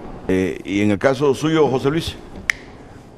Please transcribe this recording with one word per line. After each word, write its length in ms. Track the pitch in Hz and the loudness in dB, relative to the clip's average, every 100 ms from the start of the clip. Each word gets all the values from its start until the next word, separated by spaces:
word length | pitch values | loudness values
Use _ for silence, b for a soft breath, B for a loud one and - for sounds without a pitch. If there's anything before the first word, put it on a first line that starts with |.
| - - - | -10 -10 -2
Eh, 320 | 95 92 62 - | 0 0 -2 -4
¿y 160 | 98 | 0
en 100 | 104 | 2
el 60 | 98 | 2
caso 360 | 135 131 147 | 2 2 2
suyo, 340 | 127 156 160 139 | 2 2 4 4
José 200 | 123 139 | 2 0
Luis? 240 | 160 - - - - - B B B B B B | -2 -4 -10 -14 -8 -6 B B B B B B